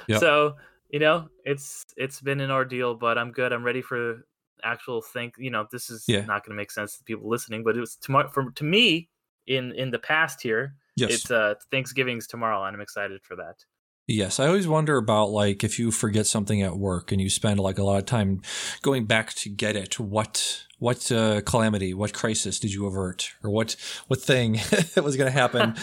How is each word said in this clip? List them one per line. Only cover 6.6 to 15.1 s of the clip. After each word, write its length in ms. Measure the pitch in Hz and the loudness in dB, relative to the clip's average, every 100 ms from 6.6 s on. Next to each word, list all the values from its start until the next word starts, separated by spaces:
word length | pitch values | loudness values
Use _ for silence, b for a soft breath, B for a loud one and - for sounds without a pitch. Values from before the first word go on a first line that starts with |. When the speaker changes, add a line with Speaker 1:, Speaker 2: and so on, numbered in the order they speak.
| 101 | -8
Speaker 2:
sense 260 | - 104 - | -6 -8 -10
to 60 | |
people 240 | - 107 107 | -10 -10 -4
listening, 360 | 117 - 110 | -4 -4 -4
but 120 | 113 113 | 0 -2
it 40 | |
was 160 | 117 - | -4 -10
tomorrow 340 | - 135 143 | 2 2 2
for, 220 | - 131 | -2 -4
to 120 | - | -4
me, 460 | 151 196 240 165 165 _ _ _ - | 0 4 4 2 -2 _ _ _ -4
in, 240 | 131 127 | -4 -2
in 180 | - 131 | -6 -4
the 100 | 120 | -4
past 440 | - 156 160 - | 0 2 2 -2
here, 320 | 123 110 139 - _ - | -2 0 -2 -10 _ -2
Speaker 1:
Yes. 160 | 110 | 2
Speaker 2:
it's, 200 | 117 - | 2 2
uh, 240 | 120 107 104 - | 2 2 0 -2
Thanksgiving's 560 | 135 123 123 127 120 - | -4 -2 -2 0 -2 -8
tomorrow, 360 | 120 113 104 | -4 -2 -2
and 120 | 98 101 | -4 -8
I'm 60 | |
excited 420 | 101 - 101 98 | -10 -8 -8 -8
for 120 | _ 90 | _ -12
that. 300 | 82 92 _ _ _ _ - | -12 -14 _ _ _ _ -4
Speaker 1:
Yes, 320 | 107 95 - | 0 0 2
I 60 | 139 | 2
always 220 | 190 180 | 2 2
wonder 300 | 156 151 139 | 2 2 2
about, 340 | 110 | 4